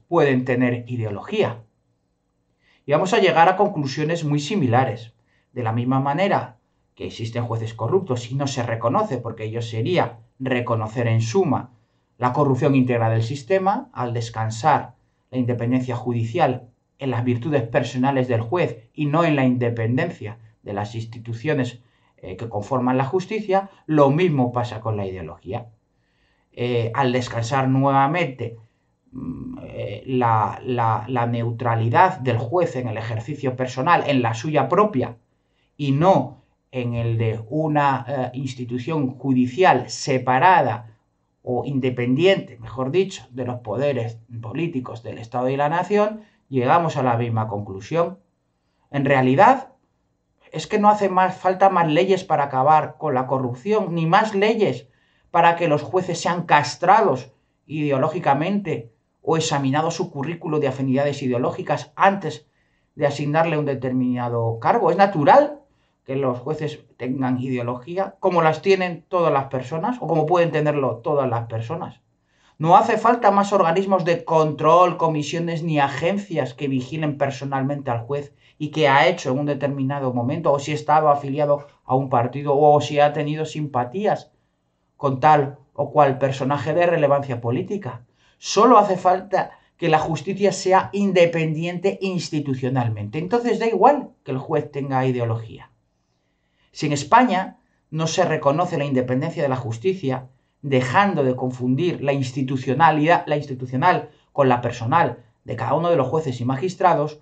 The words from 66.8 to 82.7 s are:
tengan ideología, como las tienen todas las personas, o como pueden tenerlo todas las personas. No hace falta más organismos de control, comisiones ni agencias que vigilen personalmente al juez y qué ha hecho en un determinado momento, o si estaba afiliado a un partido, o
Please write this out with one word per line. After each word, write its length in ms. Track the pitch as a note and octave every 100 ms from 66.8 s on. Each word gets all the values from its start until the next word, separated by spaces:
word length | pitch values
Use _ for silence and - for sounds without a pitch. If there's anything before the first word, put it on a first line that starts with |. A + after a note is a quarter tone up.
| - -
tengan 460 | B2 C#3 C3 B2+
ideología, 760 | C3 B2+ A#2 B2 - F3 F#3+ -
como 200 | F#3+ F3
las 200 | D#3+ D3+
tienen 420 | G3 F#3+ F3+ E3 -
todas 240 | F3+ E3
las 120 | C#3+ C3+
personas, 500 | C3 B2 D#3+ G#3 B3
o 80 | -
como 180 | D#3+ D3
pueden 260 | F3 E3
tenerlo 460 | D3+ D3+ D3 C3 A2+
todas 320 | E3+ D3 C3
las 180 | A#2 A2+
personas. 520 | A2+ A2+ E3 - - _ _ _ _ _ -
No 200 | D#3 F#3+
hace 200 | A#3 G#3+
falta 340 | A3+ A#3+ G#3
más 200 | G3+ G3
organismos 540 | G3+ E3 E3+ G3 F#3+ E3
de 180 | E3
control, 720 | - D#3+ D#3 C3+ D3+ E3+ F3+ E3+
comisiones 680 | E3 D#3 D3 E3+ E3+ E3
ni 160 | E3 D3+
agencias 760 | C#3 C3 E3+ G3+ G3+ D#3+ C3
que 160 | - C#3+
vigilen 480 | C3 A#2+ D#3 D3+ C3
personalmente 720 | C3+ B2+ C3+ C#3 C3+ C#3+ C3
al 80 | A#2
juez 340 | A2+ C#3+ C#3+ _ _ -
y 140 | D3+
qué 160 | D#3 D3
ha 220 | C#3 E3
hecho 240 | F3+ C#3+
en 60 | C3
un 60 | D3
determinado 680 | C#3+ C#3+ C#3 C3+ C#3+ C3
momento, 400 | B2 A#2+ E3 D#3+
o 60 | C#3
si 120 | D#3
estaba 400 | D3+ - D3+ D#3
afiliado 560 | C#3+ C#3 C#3 D3 C#3+ - _
a 120 | - C3+
un 140 | C3+
partido, 480 | B2 A#2+ C#3 C#3+ C#3
o 220 | D3+